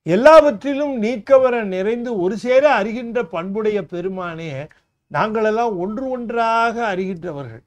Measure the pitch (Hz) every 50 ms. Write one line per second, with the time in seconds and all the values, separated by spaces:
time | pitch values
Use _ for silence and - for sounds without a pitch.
0 | _ 156 170 208 254 302 320 320 302 294 226 190 - 277 277 269 294 285 269 240
1 | 208 226 254 220 - - 269 262 262 254 240 233 220 196 185 185 190 214 233 240
2 | 240 254 233 190 175 190 226 196 - 247 254 262 285 302 262 214 196 226 214 247
3 | 240 233 220 240 233 - - 165 165 196 196 220 214 214 214 202 180 - 180 175
4 | 175 190 190 185 180 170 165 160 165 160 135 131 147 156 _ _ _ _ _ _
5 | _ _ - 147 185 220 214 226 220 214 214 226 240 233 208 170 175 202 214 269
6 | 262 262 254 247 240 220 233 233 226 226 226 233 233 233 214 233 240 214 190 175
7 | 190 185 196 170 165 180 151 143 139 117 113 113 _